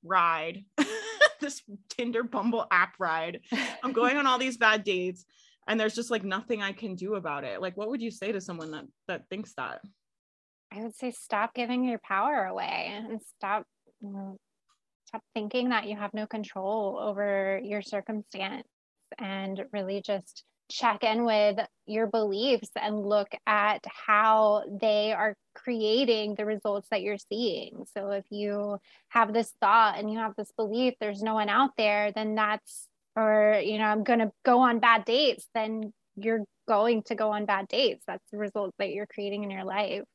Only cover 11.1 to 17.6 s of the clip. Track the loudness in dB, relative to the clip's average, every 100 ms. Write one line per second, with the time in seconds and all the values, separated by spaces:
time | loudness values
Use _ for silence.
11.1 | -10 -6 -2 -2 -4 -4 -2 -2 -4 -2
12.1 | 0 0 0 -2 -4 -4 -4 -6 -8 -10
13.1 | -10 -12 _ -4 -4 -4 _ _ _ -14
14.1 | -12 -12 -14 _ _ _ _ _ _ _
15.1 | -16 _ -8 -4 -2 0 -2 -4 -8 -8
16.1 | -8 -8 -8 -8 -8 -4 -2 -2 -4 -4
17.1 | -2 0 0 0 -2